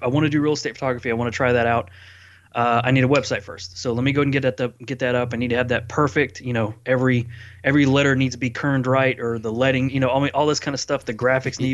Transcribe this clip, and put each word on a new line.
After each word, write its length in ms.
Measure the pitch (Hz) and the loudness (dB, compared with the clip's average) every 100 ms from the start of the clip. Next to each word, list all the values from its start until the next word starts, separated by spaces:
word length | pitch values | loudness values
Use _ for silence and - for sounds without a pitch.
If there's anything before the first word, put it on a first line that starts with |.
I 40 | 127 | -2
wanna 220 | 143 156 | 0 2
do 100 | 151 | 2
real 120 | 147 | 0
estate 220 | 151 143 110 | -2 -4 -6
photography. 340 | 135 123 127 | -4 -4 -4
I 40 | |
wanna 180 | 113 120 | -4 -2
try 200 | 113 127 | 0 2
that 160 | 123 117 | 2 2
out." 220 | 117 110 - - - - - _ 120 | 0 -2 -12 -20 -20 -20 -20 _ -2
Uh, 260 | 120 120 | 2 2
I 80 | 123 | 2
need 120 | 131 | 2
a 40 | 127 | 4
website 340 | 143 - 110 | 2 0 -4
first. 360 | - 85 - - | -8 -16 -16 -10
So 160 | 131 | -4
let 100 | 117 | -2
me 80 | 131 | 0
go 100 | 139 | 2
and 100 | 143 | 2
get 100 | 135 | 2
that, 140 | 131 123 | 0 0
the, 120 | 123 - 117 | -4 -6 -10
get 140 | 127 | -4
that 160 | 131 123 | 0 0
up. 180 | 123 | -2
I 40 | 123 | -2
need 120 | 123 | -2
to 60 | 120 | 0
have 140 | 127 | 0
that 200 | 120 - | -2 -2
perfect, 520 | - 147 156 135 - | 0 2 2 0 -2
you 120 | 127 | -4
know, 200 | 117 107 110 - | -2 -2 -4 -2
every, 420 | 127 127 123 120 - - - | 2 2 2 0 -10 -18 -6
every 220 | 139 147 139 | 0 4 4
letter 300 | 135 139 135 | 4 4 2
needs 200 | 131 120 | 0 -2
to 40 | |
be 100 | 127 | -6
kerned 360 | 113 147 135 127 | -4 0 0 2
right, 320 | 131 131 123 | 2 2 0
or 200 | 117 117 | -4 -4
the 120 | 113 | -4
leading, 380 | 113 131 131 131 | 0 2 2 0
you 100 | 131 | 0
know, 100 | 131 | 0
all, 180 | 135 139 | 2 0
all 160 | 135 151 | 2 0
this 140 | 147 | 0
kind 140 | - 139 | -2 -6
of 40 | |
stuff. 260 | - 143 - | -4 -4 -4
The 80 | |
graphics 460 | 110 123 131 131 - | -2 0 2 -2 -4
need 100 | 123 | -2